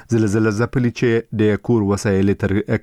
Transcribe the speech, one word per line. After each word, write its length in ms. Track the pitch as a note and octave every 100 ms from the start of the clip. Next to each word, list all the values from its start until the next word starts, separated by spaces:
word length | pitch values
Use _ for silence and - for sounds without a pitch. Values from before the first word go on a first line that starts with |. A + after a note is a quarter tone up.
| -
زلزله 400 | A#2 A2 A2 A2
ځپلې 400 | G#2 A#2 C3 A#2+ -
چې 100 | B2 A2+ - G#2+
د 180 | G#2+ G2+ -
کور 160 | A#2 G2
وسایل 400 | G2 A2 F#2+ G2
یې 80 | F#2+
تر 100 | G2 G2 - A2